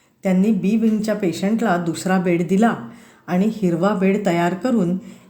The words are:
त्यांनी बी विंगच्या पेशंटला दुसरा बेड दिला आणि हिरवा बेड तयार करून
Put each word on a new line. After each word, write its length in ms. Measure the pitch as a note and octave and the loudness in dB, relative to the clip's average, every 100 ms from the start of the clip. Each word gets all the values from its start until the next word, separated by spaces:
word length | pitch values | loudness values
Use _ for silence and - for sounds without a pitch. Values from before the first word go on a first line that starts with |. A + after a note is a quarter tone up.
| _ _ | _ _
त्यांनी 280 | G3 F#3 G#3 | 0 2 2
बी 240 | G3 F#3 A3 | 2 0 2
विंगच्या 400 | A3 G#3+ G#3+ G#3 | 2 0 -2 -2
पेशंटला 600 | F#3 D#3+ F#3+ A3+ A3+ F3 | -2 -2 -2 0 0 0
दुसरा 420 | E3+ D#3+ F#3+ F#3+ | -2 -4 0 0
बेड 280 | F3+ E3+ E3 | 2 0 2
दिला 280 | G3 A3+ - - - - - - | 2 2 0 -8 -18 -20 -20 -4
आणि 220 | F3+ G#3 | 0 0
हिरवा 400 | G#3+ F3+ E3 F#3+ | 0 -2 0 0
बेड 320 | G#3 F#3+ G3+ G3 | 2 0 2 0
तयार 280 | E3+ F3 | 0 0
करून 440 | F#3 B3+ A#3 F3 F#3 - - - | -2 -2 0 0 -2 -8 -20 -20